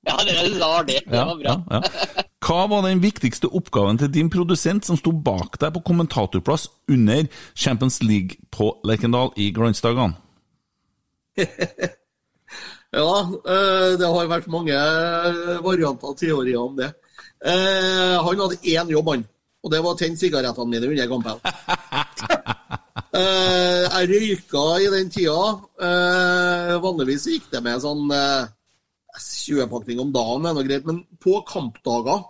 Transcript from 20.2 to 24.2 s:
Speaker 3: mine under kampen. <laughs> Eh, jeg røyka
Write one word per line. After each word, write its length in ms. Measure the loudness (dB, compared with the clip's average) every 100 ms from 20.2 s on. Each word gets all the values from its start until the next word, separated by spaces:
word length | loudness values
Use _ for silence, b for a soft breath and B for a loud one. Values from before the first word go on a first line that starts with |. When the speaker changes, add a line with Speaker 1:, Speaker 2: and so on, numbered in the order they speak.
| 0 0 -2 -4 -4
Speaker 3:
mine 160 | -2 -2
under 220 | -2 -2
kampen. 320 | -2 -4 -6
<laughs> 1000 | -8 -8 -6 -6 -4 -6 -6 -8 -4 -4 -2 -10 _ -14 _ -16 -6
Eh, 800 | 0 0 2 2 2 2 2
jeg 240 | 0 0 2
røyka 520 | 2